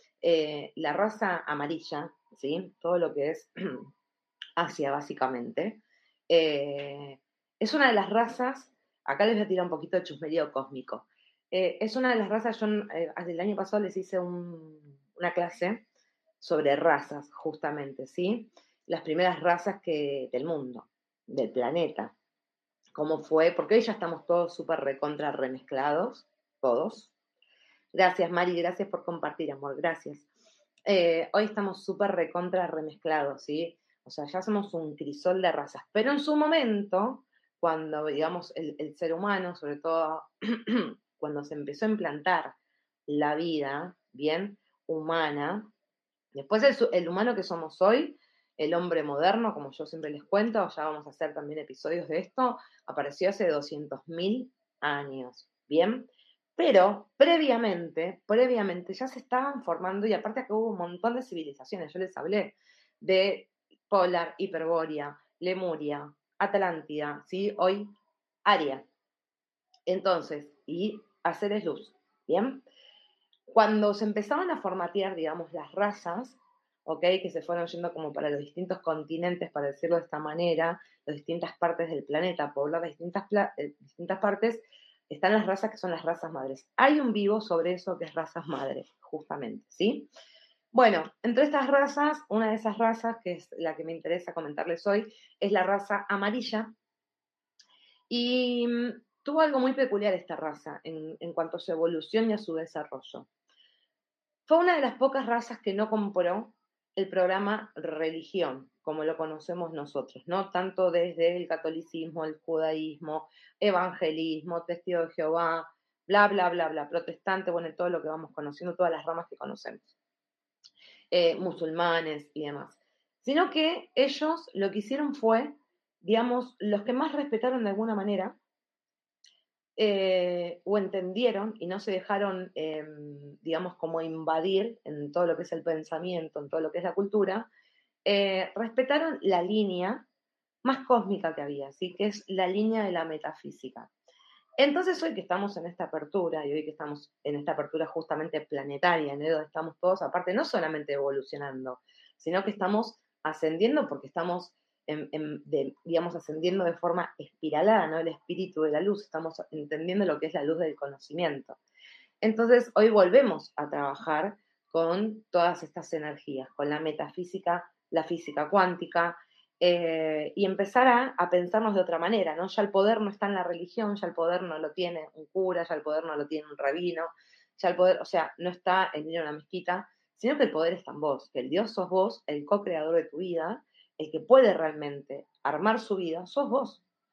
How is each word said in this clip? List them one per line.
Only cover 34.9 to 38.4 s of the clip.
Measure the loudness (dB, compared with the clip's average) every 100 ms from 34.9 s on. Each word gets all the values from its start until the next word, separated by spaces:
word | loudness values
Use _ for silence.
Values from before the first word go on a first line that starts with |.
| -8
crisol | -8 -4 0 2
de | 2
razas. | 0 -6 -12 -4
Pero | 0 2
en | 2
su | 2 4
momento, | 4 4 4 0 0 0 0 -4 _ _ _ _
cuando, | 0 0 -4 -4 -2
digamos, | 0 0 -2